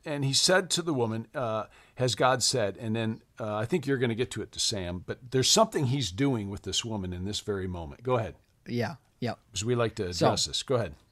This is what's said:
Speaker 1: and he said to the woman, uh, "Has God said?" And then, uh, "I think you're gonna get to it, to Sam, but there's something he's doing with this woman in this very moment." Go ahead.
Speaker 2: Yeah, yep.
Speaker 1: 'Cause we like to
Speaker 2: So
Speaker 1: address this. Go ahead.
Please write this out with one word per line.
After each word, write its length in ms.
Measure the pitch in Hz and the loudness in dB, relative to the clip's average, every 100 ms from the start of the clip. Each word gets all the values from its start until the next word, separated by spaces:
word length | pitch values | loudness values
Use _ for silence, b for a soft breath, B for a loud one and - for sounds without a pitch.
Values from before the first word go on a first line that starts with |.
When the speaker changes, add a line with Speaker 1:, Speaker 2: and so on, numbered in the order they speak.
| 165 | -6
Speaker 1:
and 180 | 143 | -2
he 80 | 135 | 2
said 380 | 135 - 185 185 | 4 6 4 4
to 120 | - | 0
the 120 | 170 | 0
woman, 340 | 139 113 113 - 151 | 0 0 -2 -6 -4
uh, 300 | 117 110 101 b b - | -2 -2 -4 b b -2
"Has 200 | 127 113 | 0 4
God 260 | 131 127 | 4 4
said?" 360 | - 127 101 90 | 2 2 0 -2
And 160 | 113 110 | -2 0
then, 260 | 113 110 - - | 0 -4 -10 -10
uh, 200 | 110 104 | -4 -2
"I 80 | 117 | 0
think 200 | 180 135 | 0 0
you're 120 | 135 | 0
gonna 180 | 123 107 | 2 0
get 160 | 120 | -2
to 100 | 110 | -4
it, 120 | - | -8
to 60 | - | -4
Sam, 420 | - 104 87 90 - | -2 -2 -4 -6 -8
but 140 | 110 127 | -10 -2
there's 180 | 131 123 | 2 6
something 360 | 214 220 190 127 | 6 4 2 0
he's 220 | 143 107 | 0 -2
doing 400 | 95 139 120 98 | 0 0 0 -2
with 120 | 101 | -6
this 240 | 98 90 117 | -6 -4 -4
woman 260 | 107 90 | -4 -4
in 140 | 90 95 | -6 -6
this 160 | 101 | -6
very 260 | - 98 92 | -4 -4 -4
moment." 340 | 90 78 67 | -6 -8 -8
Go 140 | 123 123 | -2 -2
ahead. 200 | 95 - _ _ - | -2 -8 _ _ -6
Speaker 2:
Yeah, 300 | 120 104 - _ _ | -2 -2 -6 _ _
yep. 200 | 120 - _ | -6 -6 _
Speaker 1:
'Cause 140 | 90 110 | -4 0
we 100 | 120 | 2
like 200 | 113 - | 0 -2
to 180 | 90 | -4
Speaker 2:
So 140 | 87 131 | 2 2
Speaker 1:
address 180 | 104 - | 2 -2
this. 180 | - | -4
Go 120 | - 123 | 0 0
ahead. 200 | 92 65 _ | -2 -8 _